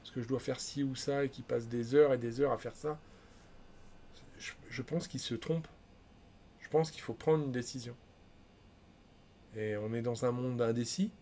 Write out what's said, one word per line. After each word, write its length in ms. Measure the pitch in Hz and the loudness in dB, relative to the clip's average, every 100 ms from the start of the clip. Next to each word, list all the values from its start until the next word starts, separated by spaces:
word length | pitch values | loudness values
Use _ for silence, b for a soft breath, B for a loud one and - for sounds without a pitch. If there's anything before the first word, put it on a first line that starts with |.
est-ce 80 | - | -10
que 80 | 127 | -6
je 40 | 117 | -2
dois 120 | 127 | -2
faire 180 | - 127 | -2 -4
ci 220 | - 143 | -4 -2
ou 120 | 135 127 | -2 -2
ça, 280 | - 135 | -2 0
et 40 | 135 | 0
qui 140 | - | -2
passent 260 | - 120 117 | -4 -4 -2
des 260 | 120 117 | -2 4
heures 180 | 143 147 | 8 8
et 60 | 127 | 6
des 220 | 117 117 | 0 2
heures 120 | 139 | 2
à 60 | 113 | 2
faire 160 | 120 | -2
ça. 240 | - 113 151 B B B B B - - - - - - - - - | -6 -6 -6 B B B B B -20 -20 -20 -20 -20 -20 -20 -20 -14
Je, 140 | - - - | -14 -14 -10
je 140 | - | -10
pense 240 | 127 165 - | -2 -2 -2
qu'ils 120 | - | -6
se 140 | - | -4
trompent. 340 | 113 - 165 160 - - - - - - - - - | -4 0 -2 -2 -14 -20 -20 -20 -20 -20 -20 -20 -20
Je 80 | - | 2
pense 220 | 151 156 | 2 2
qu'il 120 | - | -2
faut 120 | - | -8
prendre 300 | 113 - 156 | -2 4 4
une 80 | 143 | 4
décision. 420 | 123 120 131 120 123 - - - - - - - - - - - - - - - 107 | -2 -4 -8 -10 -12 -20 -20 -20 -20 -20 -20 -20 -20 -20 -20 -20 -20 -20 -20 -12 -4
Et 200 | 107 104 | -2 -2
on 160 | 107 | -2
est 80 | 117 | -2
dans 220 | 117 117 | -2 0
un 80 | 123 | 0
monde 280 | 123 127 120 | 0 -2 2
indécis. 500 | 117 120 120 - 208 - | 2 4 0 0 0 -2